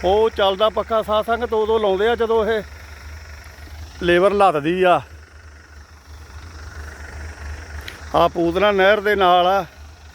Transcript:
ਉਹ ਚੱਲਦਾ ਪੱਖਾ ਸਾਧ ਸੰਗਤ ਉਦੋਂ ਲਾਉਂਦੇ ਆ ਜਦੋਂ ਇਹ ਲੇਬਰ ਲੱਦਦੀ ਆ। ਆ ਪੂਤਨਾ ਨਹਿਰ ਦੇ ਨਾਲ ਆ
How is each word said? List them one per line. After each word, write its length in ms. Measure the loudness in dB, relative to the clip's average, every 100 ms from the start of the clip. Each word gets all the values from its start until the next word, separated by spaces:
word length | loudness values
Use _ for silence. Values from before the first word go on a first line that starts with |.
ਉਹ 260 | 2 2 2
ਚੱਲਦਾ 380 | 2 0 2 0
ਪੱਖਾ 340 | 0 -2 -2
ਸਾਧ 220 | 0 -2 0
ਸੰਗਤ 260 | -4 -2
ਉਦੋਂ 260 | -2 0 2
ਲਾਉਂਦੇ 280 | 2 2 0
ਆ 60 |
ਜਦੋਂ 320 | 0 0 0 0
ਇਹ 160 | -2 -6 -18 -20 -20 -18 -18 -18 -20 -20 -20 -20 -18 -18 -6
ਲੇਬਰ 300 | 2 4 4
ਲੱਦਦੀ 500 | 4 2 2 -2 0
ਆ। 180 | 2 2 0 -20 -20 -20 -20 -20 -20 -20 -20 -20 -20 -20 -20 -20 -18 -18 -18 -16 -16 -16 -16 -14 -14 -14 -14 -14 -14 -14 -14 -16 -4
ਆ 140 | 2 2
ਪੂਤਨਾ 440 | 2 -2 2 0
ਨਹਿਰ 280 | 4 4 4
ਦੇ 140 | 2
ਨਾਲ 320 | 2 4 4 4
ਆ 180 | 0 -4 -14 -20 -20 -20